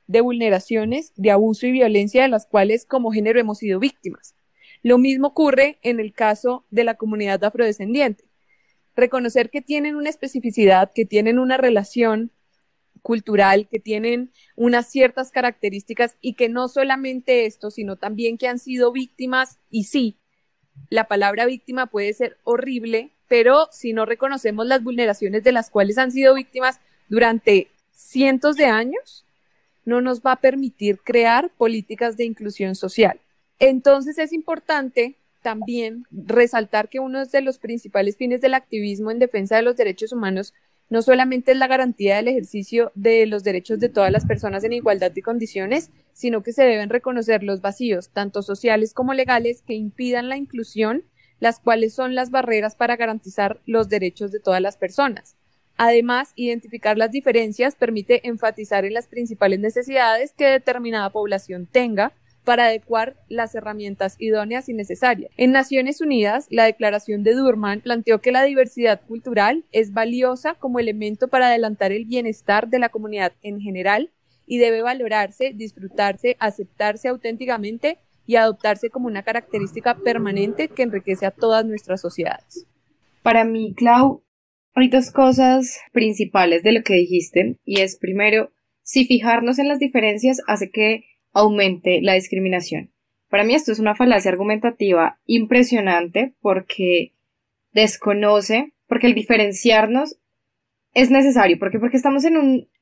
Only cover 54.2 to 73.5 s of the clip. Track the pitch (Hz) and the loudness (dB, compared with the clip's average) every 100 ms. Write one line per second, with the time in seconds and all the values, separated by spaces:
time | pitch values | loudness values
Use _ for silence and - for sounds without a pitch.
54.2 | 202 208 196 185 196 - 185 277 277 196 | -10 -4 -2 0 -2 -4 -4 -2 -2 -4
55.2 | - _ _ _ _ - 233 233 240 247 | -16 _ _ _ _ -2 2 2 2 -2
56.2 | 285 - 240 233 214 233 214 214 220 269 | -4 -6 -6 -6 -10 -4 -2 0 -2 -2
57.2 | 262 233 220 208 262 - 226 214 196 240 | 0 0 0 -2 -4 -2 -4 -2 0 0
58.2 | 247 226 220 214 208 196 196 226 - 240 | 0 -4 -4 -4 -4 -2 -2 -6 -8 -8
59.2 | 233 208 196 190 214 240 254 262 233 226 | -10 0 0 0 -2 -4 -2 0 2 0
60.2 | 285 - 277 262 262 247 233 220 196 214 | -4 0 2 2 0 -4 -4 -4 -4 -4
61.2 | 208 196 - 180 175 254 240 202 233 - | -4 -6 -6 -14 -2 0 0 0 -2 -4
62.2 | _ _ - 240 233 220 - 226 233 - | _ _ 0 2 2 0 -4 -4 -4 -8
63.2 | - 233 226 226 208 214 202 196 196 - | -10 -8 -6 -8 -10 -10 -10 -6 -6 -6
64.2 | 220 214 208 247 262 220 196 180 254 226 | -2 -2 -2 -8 -8 -8 -8 -2 0 0
65.2 | - - 254 269 269 269 262 294 302 247 | -6 0 2 4 2 0 -2 -2 -2 0
66.2 | 208 240 - 226 226 220 208 208 - 208 | 0 -2 -2 2 2 2 -2 -2 -4 -2
67.2 | 208 254 269 220 208 208 247 233 226 214 | 0 2 2 2 -2 -4 -4 -2 0 2
68.2 | 247 254 277 269 254 247 233 202 - 226 | 2 2 2 2 0 0 0 0 -4 -12
69.2 | 254 214 202 320 - 220 208 208 226 247 | -4 0 2 0 -2 -2 -2 -2 -2 0
70.2 | 254 254 311 339 269 240 233 214 214 214 | -2 -2 -6 -6 -4 -4 -4 -4 -8 -6
71.2 | 254 254 247 233 220 208 196 208 226 247 | -2 2 2 2 0 -2 -4 -4 -6 -6
72.2 | 233 - - 208 233 254 233 220 214 208 | -6 -4 0 0 0 -2 -2 -4 -8 -4
73.2 | 180 - 208 | -6 -6 -12